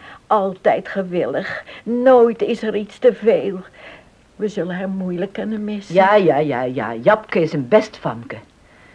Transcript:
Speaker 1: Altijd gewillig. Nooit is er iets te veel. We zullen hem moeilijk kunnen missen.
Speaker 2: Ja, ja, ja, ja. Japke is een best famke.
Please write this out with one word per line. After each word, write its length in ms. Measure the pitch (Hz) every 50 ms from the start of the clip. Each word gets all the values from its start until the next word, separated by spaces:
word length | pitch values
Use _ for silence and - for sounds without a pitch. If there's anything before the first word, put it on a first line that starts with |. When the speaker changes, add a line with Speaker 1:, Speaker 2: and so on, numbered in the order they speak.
| - - - - _ -
Speaker 1:
Altijd 600 | 208 214 190 196 185 - - - - - 185 -
gewillig. 760 | - 196 185 180 175 180 135 110 135 143 196 - - - - - - - -
Nooit 580 | 214 233 240 247 262 262 240 233 233 220 226
is 220 | 208 208 233 202 226
er 120 | 220 208
iets 240 | 208 214 - - -
te 140 | - 247 202
veel. 480 | - 208 220 196 - - 196 185 185 175 - - - - - - - - _ _ _ _ _ _
We 120 | - 202 208
zullen 280 | 202 202 160 180 175
hem 140 | 180 196 190
moeilijk 440 | 190 190 190 180 175 170 185 196 -
kunnen 300 | - 196 208 220 214 208
missen. 320 | 208 214 202 196 - 165
Speaker 2:
Ja, 200 | 185 190 190 208
ja, 220 | 208 190 156 139 139
ja, 240 | 156 147 127 120
ja. 340 | 127 127 127 135 110 110 117
Japke 460 | 113 120 - 160 165 - - - 202
is 120 | 165 156 -
een 140 | 151 131 120
best 300 | 156 160 - - - -
famke. 400 | - 156 117 117 120 - - 110 - _ _ _ _ _ _ _ _ - _